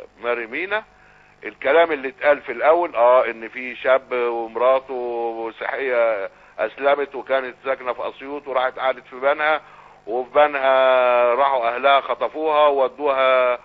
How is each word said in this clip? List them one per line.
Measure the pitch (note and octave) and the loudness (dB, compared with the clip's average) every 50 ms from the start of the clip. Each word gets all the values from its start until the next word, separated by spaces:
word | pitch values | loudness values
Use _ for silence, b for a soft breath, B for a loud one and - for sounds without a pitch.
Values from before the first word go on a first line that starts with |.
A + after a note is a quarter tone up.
| - - _ F2+ | -20 -20 _ -10
ماري | G#2+ A#2+ A#2+ A#2+ A#2 | -6 -6 -6 -6 -6
مينا، | A2 B2 D3+ F3+ G3 G#3 G#3+ A3 b b b b b b b b b b _ - | -8 -10 -10 -8 -6 -8 -8 -8 b b b b b b b b b b _ -16
الكلام | A2 - - - C3+ D3 E3 E3+ E3 | -16 -12 -4 0 2 4 4 4 2
اللي | D#3 C3+ C3 C3+ | 0 -4 -6 -8
اتقال | B2+ - C3+ D3 D3 C3 | -8 -2 0 0 0 0
في | - - | -2 -8
الأول، | A#2+ A#2 A#2+ D3 E3 F3 F3 D#3+ B2+ | -6 0 2 4 4 2 0 -2 0
آه، | A2+ A#2+ B2 B2 B2+ A#2 A2+ | 2 4 6 6 4 4 0
إن | A2+ A2+ A2+ G#2+ | -4 -10 -12 -14
في | - B2+ B2+ B2+ A#2+ | -12 -12 -12 -12 -12
شاب | - - C3+ C3 C3 - - | -4 0 2 2 2 0 -2
ومراته | B2+ B2 A#2+ A#2+ A#2 A#2 A2+ A2+ A2+ A2+ B2 C3 C3+ C3+ C3 - C3+ B2 B2 A#2+ A#2+ A#2 A#2 A#2 A2+ A2+ | -4 -2 -2 -2 -2 -4 -6 -6 -4 0 2 2 2 0 -2 -6 -8 -8 -6 -6 -6 -6 -6 -6 -6 -6
وسيحية | A2+ A2+ A2 - A2+ - C3+ B2+ C#3 C3 B2 A#2+ A#2 A2+ A2 G2 F#2+ F2+ b b b b b - | -8 -10 -10 -10 -8 -8 -6 -6 -4 -2 0 0 2 0 0 -4 -6 -10 b b b b b -6
أسلمت | A2 A2 - C3 C3 C#3 C#3+ C#3+ C#3 C3+ - | -6 -6 -6 -2 0 0 0 0 -2 -6 -8
وكانت | B2+ G#2+ - C3 C3+ B2+ B2 A#2 _ - | -10 -6 -4 -4 -4 -4 -6 -12 _ -8
ساكنة | C3+ C3+ C3 B2+ B2 | -6 -6 -6 -6 -8
في | A#2 A#2+ F2+ A2 | -8 -6 -8 -10
أسيوط | G#2 - C3+ C#3 C#3+ D3 C#3+ C3+ | -10 -12 -14 -14 -14 -12 -8 -6
وراحت | B2+ C3 B2+ B2+ - - | -2 -2 -2 -2 -4 -4
قعدت | B2 C3 B2+ B2 - | -4 -4 -4 -4 -8
في | - C3 | -20 -8
بنها، | B2 C3 C#3 D3+ D#3 D3+ D#3 D#3 D3 b b b b b b b b _ | -2 -2 0 0 0 0 0 -2 -2 b b b b b b b b _
وفي | G2+ A2 B2+ B2+ A#2+ | -8 -6 -6 -6 0
بنها | B2 D3 D3+ D3 C#3+ C#3 C3+ C3+ C3 C3 C3 C3 B2+ B2+ B2 B2 B2 B2 B2 A#2+ A#2+ | 4 4 4 4 2 0 2 2 4 4 4 4 4 4 4 4 4 4 4 4 2
راحوا | B2+ C#3+ C#3 C3+ B2+ A#2 A#2 A#2+ | 2 2 2 0 0 -2 -2 -2
أهلها | B2 C3 C#3 C#3 C3+ | 2 2 4 4 4
خطفوها | - - B2 - B2+ A2 - D3+ D#3 D#3 D3+ D3 D3+ | 2 -2 -4 -4 -4 -6 -4 -4 -2 0 2 4 4
وودوها | D3 C#3 C#3 C3 B2 - - D3 C#3+ C3+ C3 C3 C3 C3 B2+ B2+ B2 B2 A#2+ | 4 4 2 0 -2 -2 -2 -2 -2 0 2 2 2 4 4 2 2 0 -4